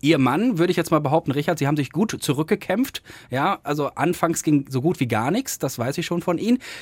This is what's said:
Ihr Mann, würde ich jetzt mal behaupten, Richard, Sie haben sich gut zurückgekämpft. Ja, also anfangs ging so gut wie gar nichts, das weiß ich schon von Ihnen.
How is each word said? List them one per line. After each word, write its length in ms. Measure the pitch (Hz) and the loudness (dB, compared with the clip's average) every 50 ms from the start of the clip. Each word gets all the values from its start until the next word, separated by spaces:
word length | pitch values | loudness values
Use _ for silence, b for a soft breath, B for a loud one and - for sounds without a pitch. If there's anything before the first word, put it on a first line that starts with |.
Ihr 180 | - 147 160 139 | 2 4 4 4
Mann, 400 | 131 123 131 170 226 262 214 160 | 4 2 2 2 2 2 2 2
würde 120 | 175 180 | 2 2
ich 60 | 180 | 2
jetzt 160 | 180 160 - | 0 0 2
mal 80 | 165 151 | 2 2
behaupten, 320 | 151 135 151 160 - 143 | 2 2 2 2 2 0
Richard, 260 | 131 147 147 190 170 - | -2 0 0 0 0 0
Sie 80 | 139 | 2
haben 100 | 139 151 | 0 2
sich 140 | 147 135 - | 0 -2 -2
gut 260 | - 151 226 - - - | 0 0 0 0 -2 -4
zurückgekämpft. 840 | - - 131 135 156 - 208 202 - - 190 220 269 - - - B B B B B B | -2 -2 0 0 0 0 0 0 0 -2 0 0 0 -2 -4 -12 B B B B B B
Ja, 280 | 123 131 147 190 202 - - | -2 0 0 0 -2 -2 -4
also 240 | - 147 151 143 127 - | -4 -2 -2 -2 -2 -2
anfangs 500 | - 135 170 175 - - 165 160 - - | -2 -2 0 0 0 0 0 0 0 2
ging 220 | 165 151 139 135 127 | 2 2 2 2 0
so 120 | 131 127 | -2 0
gut 200 | 127 170 180 - | 0 0 0 0
wie 80 | 135 117 | 0 0
gar 240 | 117 107 113 139 | 0 0 0 0
nichts, 260 | 180 254 269 - - - | 0 -2 -2 -4 -6 -4
das 180 | 156 131 - | -4 -4 -4
weiß 220 | - 113 131 143 175 | -4 -4 -4 -4 -4
ich 80 | 165 | -4
schon 160 | - 175 175 | -4 -4 -2
von 160 | - 185 175 - | 0 0 -2 0
Ihnen. 200 | 180 226 151 - B B B B | 2 2 2 0 B B B B